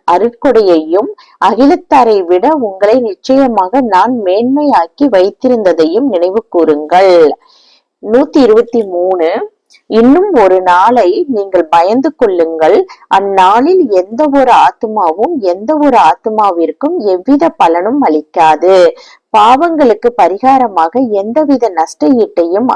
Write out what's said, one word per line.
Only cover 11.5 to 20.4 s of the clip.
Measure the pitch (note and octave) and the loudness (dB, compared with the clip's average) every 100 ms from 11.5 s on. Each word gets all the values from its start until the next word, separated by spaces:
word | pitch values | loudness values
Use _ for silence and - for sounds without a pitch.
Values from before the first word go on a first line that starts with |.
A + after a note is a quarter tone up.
| F#3 D#3+ | -4 0
பயந்து | E3+ F3+ A#3+ D4+ - | 0 0 0 -2 -2
கொள்ளுங்கள். | A3 F3+ E3 D#3+ D#3 G4+ F#4+ - - | -2 0 -2 0 0 0 -2 -8 -4
அந்நாளில் | G3 G3+ G3 F#3 A3 C#4+ F#4 C4+ | -2 -2 0 2 2 2 0 0
எந்த | F#3 F#3+ A#3 D4+ | -2 -2 -2 0
ஒரு | C#4 C4 | 0 2
ஆத்மாவும் | F#3+ D#3+ - A3 G#3+ F3+ E3+ C#4 D#4+ | 2 2 -2 -8 -4 -4 -2 -4 -4
எந்த | F#3+ F3+ A3 D4+ | -4 -4 -4 -2
ஒரு | D4 A#3 | 0 2
ஆத்மாவிற்கும் | E3+ F3 A3 G#3+ G3+ E3+ E3 - D4 F4 | 2 0 -4 -2 -2 0 -4 -4 -6 -4
எவ்வித | G#3 F#3 F#3 C#4+ - | -2 -2 0 0 0
பலனும் | - F3+ E3+ G3 C#4+ | 0 0 0 -2 -2
அளிக்காது. | A3 D#3 - F3+ D#3+ D#3 F3 F#3+ E3+ - - - _ A3 | -2 -2 -4 0 0 2 2 4 2 0 -14 -20 _ 0
பாவங்களுக்கு | G#3+ C4 E4+ D#4+ C4 G#3 A#3+ A#3 | 2 2 0 0 0 0 -2 0
பரிகாரமாக | F3 G3 | -2 0